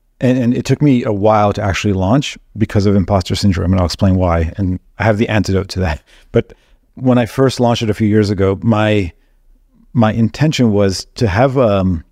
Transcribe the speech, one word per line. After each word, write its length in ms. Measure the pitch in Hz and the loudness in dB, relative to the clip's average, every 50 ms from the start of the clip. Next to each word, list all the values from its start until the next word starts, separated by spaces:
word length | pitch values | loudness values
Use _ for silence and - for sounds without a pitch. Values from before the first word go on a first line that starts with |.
| _ _ _ - | _ _ _ -2
and, 160 | 131 123 127 | 0 0 0
and 160 | 131 117 120 127 | 2 0 0 -2
it 100 | 117 - | -2 -2
took 160 | - - - | -2 0 2
me 220 | 151 147 127 120 - | 2 2 2 2 0
a 80 | 113 | -2
while 400 | 104 98 101 110 107 104 104 104 98 | -2 0 2 2 2 2 2 0 0
to 80 | 107 | -2
actually 320 | 104 98 90 - - 104 95 | -4 -4 -4 -2 -2 -2 -2
launch 440 | 95 92 95 127 147 - - - - _ _ - | 0 0 0 0 0 -2 -4 -10 -16 _ _ -6
because 280 | 104 110 - - 107 95 | -4 -4 -2 0 0 2
of 100 | 104 98 | 2 2
imposter 400 | 101 85 - 104 95 - - 98 | 2 0 0 0 -2 -2 -2 -4
syndrome, 380 | - - 101 85 92 92 90 95 | 0 0 0 0 0 0 0 0
and 60 | 92 | 0
I'll 60 | 90 | 0
explain 300 | 85 - - 101 95 92 | -2 -2 0 0 2 2
why. 380 | 92 90 87 85 85 82 80 - | 2 0 0 0 0 -2 -4 -4
And 220 | - 95 90 92 - - _ _ - | -4 -4 -4 -6 -6 -10 _ _ -2
I 40 | - | 0
have 140 | 113 104 | 0 0
the 120 | 101 117 - | 0 0 0
antidote 380 | 107 104 90 - 95 92 98 - | 0 -2 0 0 -2 -2 -2 -4
to 100 | - 92 | -6 -4
that. 200 | 92 78 76 - _ _ _ _ _ _ | -4 -4 -4 -8 _ _ _ _ _ _
But 220 | - 117 - - - - _ _ _ _ _ _ _ | -2 -2 -2 -2 -8 -20 _ _ _ _ _ _ _
when 220 | - 127 127 120 | -4 0 2 2
I 80 | 123 117 | 2 0
first 340 | - - 135 135 127 - - | 0 0 0 0 2 2 2
launched 220 | 123 117 117 107 | 0 0 0 0
it 80 | 117 107 | -2 -2
a 40 | 101 | 0
few 140 | - 113 | 0 0
years 220 | 101 104 110 104 101 | 2 2 2 2 2
ago, 280 | 104 90 95 95 95 90 - | 0 0 0 0 -2 -2 0
my, 480 | 113 117 107 107 107 107 104 90 82 - _ _ _ _ _ _ _ _ _ _ _ _ _ _ _ - | 0 0 2 2 0 0 0 -2 -4 -8 _ _ _ _ _ _ _ _ _ _ _ _ _ _ _ 0
my 200 | 123 110 110 - | 2 2 2 2
intention 580 | 117 113 - - - 151 160 156 - 123 110 | 0 -2 -2 0 0 0 0 2 2 2 2
was 340 | 98 101 101 98 92 - - - - | 2 2 2 0 -2 -4 -10 -12 -6
to 120 | - 123 | -4 -2
have, 300 | 101 87 110 135 139 127 | 0 2 2 0 2 2
um, 460 | 139 123 107 101 95 95 92 90 80 - _ | 2 2 2 2 0 0 0 -2 -4 -6 _